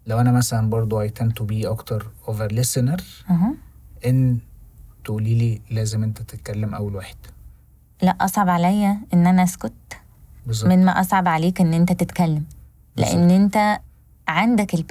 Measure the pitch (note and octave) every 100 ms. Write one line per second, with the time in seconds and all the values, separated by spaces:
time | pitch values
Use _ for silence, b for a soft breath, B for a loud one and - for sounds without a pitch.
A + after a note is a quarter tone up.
0 | - A2 B2 B2 A#2+ A#2 A2 A2+ A2 A2
1 | G#2+ - A2+ A2+ A2 G#2+ G#2+ A2 - A2
2 | G#2 - - G#2+ G#2+ A2 B2+ - B2 F3+
3 | - - - F3 G3+ D#4 - - - -
4 | B2 C3 B2+ A#2+ - - - - - -
5 | - G#2+ G#2+ A#2 A#2 A2 - A2 A2 G#2+
6 | A2 G#2+ - G#2+ - G#2 G#2+ G#2 G#2 G2
7 | - - - - - - _ _ _ _
8 | F#3 F3+ F#3+ G#3 F#3+ F3 F3 G#3 G3+ G#3
9 | - F3 F3 F#3 F#3 - - - _ -
10 | - _ - - - A2+ C#3 F#3 F#3 F3+
11 | F#3 G3 F3+ D#3+ E3+ F#3 F3 E3 F3 F3
12 | F3 - E3+ D3+ D3+ - - _ _ -
13 | - E3+ F3 F#3 G3+ G#3+ G#3 G#3 - _
14 | _ _ - D#3+ A3+ A#3 G3+ E3 -